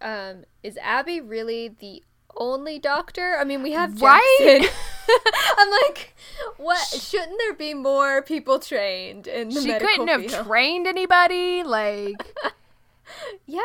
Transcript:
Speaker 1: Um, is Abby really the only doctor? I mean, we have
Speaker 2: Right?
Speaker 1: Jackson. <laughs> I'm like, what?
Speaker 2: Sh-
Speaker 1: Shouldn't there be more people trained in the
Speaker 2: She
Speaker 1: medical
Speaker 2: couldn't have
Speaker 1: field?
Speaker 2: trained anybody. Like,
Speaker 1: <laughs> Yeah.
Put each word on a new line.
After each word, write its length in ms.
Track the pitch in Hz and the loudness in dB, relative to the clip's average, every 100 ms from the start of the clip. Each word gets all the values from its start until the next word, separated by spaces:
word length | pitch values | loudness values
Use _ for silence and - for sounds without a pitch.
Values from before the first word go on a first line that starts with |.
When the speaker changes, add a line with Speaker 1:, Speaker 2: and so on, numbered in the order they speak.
Speaker 1:
Um, 420 | 220 214 190 185 - _ | -10 -10 -10 -16 -20 _
is 160 | 208 214 | -16 -10
Abby 380 | - 247 269 339 | -2 -2 -2 -8
really 480 | 226 226 226 233 233 | -8 -8 -6 -8 -10
the 340 | 220 202 - - _ _ - | -14 -20 -20 -20 _ _ -8
only 400 | 240 269 294 302 | -6 -6 -6 -6
doctor? 600 | 285 285 339 - 359 320 | -2 -2 -4 -6 -2 -2
I 40 | |
mean, 200 | 277 277 | -2 -4
we 80 | 269 | -4
have 300 | 311 349 208 | -2 -4 4
Speaker 2:
Right? 360 | 262 302 523 539 | 8 8 8 8
Speaker 1:
Jackson. 300 | 508 277 381 - - 762 - | 8 8 6 -2 -8 -4 2
<laughs> 480 | 466 440 571 - 415 | 4 4 0 2 4
I'm 120 | 403 | 4
like, 460 | 415 571 571 - _ - 571 466 - | 4 2 0 -14 _ -18 -14 -14 -8
what? 200 | 311 349 - | -2 -2 -2
Speaker 2:
Sh- 140 | - | -6
Speaker 1:
Shouldn't 360 | - 381 339 415 | -6 -6 -4 -6
there 140 | 440 | -6
be 200 | - 302 | -6 -8
more 480 | 285 269 277 277 269 | -4 0 2 2 0
people 380 | 269 311 - 269 | -2 -6 -2 -2
trained 680 | - 254 202 185 185 196 - | -2 -4 -4 -6 -10 -16 -10
in 220 | 233 220 | -8 -6
the 120 | 277 | -4
Speaker 2:
She 60 | 262 | -2
Speaker 1:
medical 200 | - 415 | 0 0
Speaker 2:
couldn't 180 | 392 330 | 0 0
have 240 | 294 214 | 0 -2
Speaker 1:
field? 140 | 208 220 | -6 0
Speaker 2:
trained 420 | 220 277 359 359 | 0 2 0 -4
anybody. 760 | 370 370 359 349 359 359 359 | -2 4 4 4 2 -2 -4
Like, 720 | 320 220 208 208 202 202 - - - - _ _ _ | -2 -2 -2 -4 -8 -10 -14 -10 -10 -10 _ _ _
Speaker 1:
<laughs> 600 | _ - - 587 392 - | _ -20 -16 -16 -16 -10
Yeah. 160 | 330 | -6